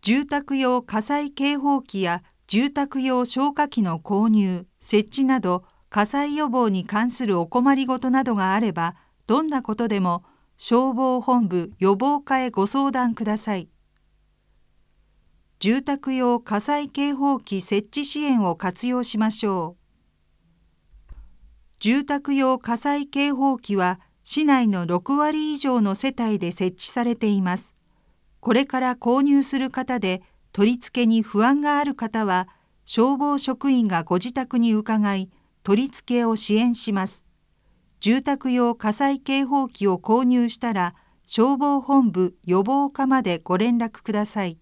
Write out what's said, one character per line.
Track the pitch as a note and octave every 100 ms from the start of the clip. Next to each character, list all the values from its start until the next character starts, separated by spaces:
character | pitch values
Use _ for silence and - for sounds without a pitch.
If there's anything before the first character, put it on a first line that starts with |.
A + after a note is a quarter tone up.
住 | - B3 D4
宅 | C#4+ C#4+ C#4
用 | C4 B3
火 | A#3+ A3
災 | G#3+ D4 D4
警 | C#4+ C#4 D4
報 | C#4+ C#4
器 | B3+ G3
や | F3+ F3 _ _ _
住 | G3+ C#4
宅 | C#4+ C#4 C#4
用 | C4 B3+
消 | B3 B3+ C#4
火 | C#4+ D4
器 | C#4+
の | F#3+ D#3+
購 | - G3+ A3+
入、 | G#3+ F#3+ F3+ F3+ _
設 | - G#3 G#3+
置 | -
な | C4+ C4
ど、 | F#3+ F3+ F3+ _ _
火 | -
災 | G#3 C#4+ C#4+ D4
予 | D4
防 | B3 A3+
に | F#3+
関 | F3+ G#3 A#3+
す | A#3+ A#3+
る | F3+
お | E3+
困 | B3 B3+
り | C4+ C4
ご | B3+
と | C4
な | C4
ど | B3+
が | G#3+ F#3
あ | G3
れ | A3
ば、 | E3+ E3+ F3 _ _ -
ど | B3+
ん | D#4+
な | C#4
こ | B3 G#3+
と | A#3
で | G3+
も | F3+ F3 - _ _ _
消 | - A#3 C4
防 | A#3+ C4 B3+
本 | B3 B3 G#3+
部 | F3+ E3+ -
予 | F#3 G3
防 | C4 D4
課 | C#4+ C4
へ | B3+
ご | G#3+ G3
相 | C4+ C#4
談 | C4 B3
く | A3+
だ | G#3+ G#3+
さ | - G3
い。 | - _ _ _ _ _ _ _ _ _ _ _ _ _ _ _ _ _ _ _
住 | F#3+ B3
宅 | C4+ C#4 C#4
用 | C4 B3 A#3+
火 | A#3+ G#3
災 | G#3+ D4 D4
警 | - C#4+
報 | C4+ C#4 C4+
器 | - G3
設 | F3+ G3+ G#3
置 | -
支 | C#4+ D4
援 | D4 B3
を | F#3+ E3
活 | F#3+ F3+ A#3+
用 | B3
し | A#3+ G#3+
ま | A3
し | G#3+ G#3+
ょ | F#3+ E3 F3
う。 | _ _ _ _ _ _ _ _ _ _ _ - _ - - - - _ _ _
住 | G#3 C4
宅 | C#4+ C#4+ C#4+
用 | C#4 C4 C4
火 | A#3+ A#3
災 | C#4+ C#4+ C#4+
警 | C#4 C#4+
報 | C4+ C#4 C4
器 | - G3+
は | F3+ F3+ _ _
市 | - -
内 | D#4 C4+ A#3
の | F#3+
六 | E3+ F3 F3+ C#4
割 | D4+ D#4 D4+
以 | D4
上 | C#4 B3
の | G#3
世 | G3 C4+ C4
帯 | A3+ G#3
で | F3
設 | F3 F#3
置 | F3+ -
さ | -
れ | A#3+ A#3
て | A3
い | G3+
ま | F3+ F#3
す。 | - _ _ _ _ _ _ _
こ | -
れ | B3 C#4
か | C4
ら | B3+
購 | B3 A#3 B3+
入 | C#4+ C#4
す | C4+ C#4
る | C4+
方 | C4 C4 B3
で、 | F#3+ F#3 _ _ _
取 | - G#3
り | B3
付 | - -
け | A#3
に | A3+
不 | G#3+ G3+ A#3
安 | C#4+
が | D4 D4
あ |
る | D4
方 | C#4 A3+ A3+ G#3+
は、 | F3+ F#3 _ _ _
消 | - - B3 C#4
防 | D4 C#4+
職 | C#4 B3+ C#4
員 | C4 A3
が | F3
ご | E3 F3+
自 | A#3
宅 | B3 B3+ B3+
に | A#3
伺 | G#3+ G#3+ A3 G#3 G3
い、 | F#3+ _ _ _
取 | - G#3
り | C4+
付 | - - A#3+
け | A#3
を | A3
支 | -
援 | G#3 A#3+
し | A#3+ -
ま | G3 F#3+
す。 | - _ _ _ _ _ _ _ _
住 | G3 B3+
宅 | C4+ C#4 C4+
用 | B3 A#3+
火 | A#3 G#3+
災 | G#3+ C#4 C#4
警 | C#4 C4+
報 | C4+ C#4 C4
器 | - G3
を | F3+
購 | - A3+
入 | B3+ B3 A#3+
し | -
た | A#3+
ら、 | G3+ F3 - _ _ _
消 | - A#3+ C#4
防 | C#4+ C#4
本 | B3+ C#4 B3
部 | F3 F3+ -
予 | - F#3
防 | G3+ C#4 C#4+
課 | C#4 C4+
ま | C4
で | G3+ E3+
ご | - F3+
連 | A3 A#3+
絡 | A3+ -
く | -
だ | G#3 G#3
さ | A3
い。 | F#3+ D#3+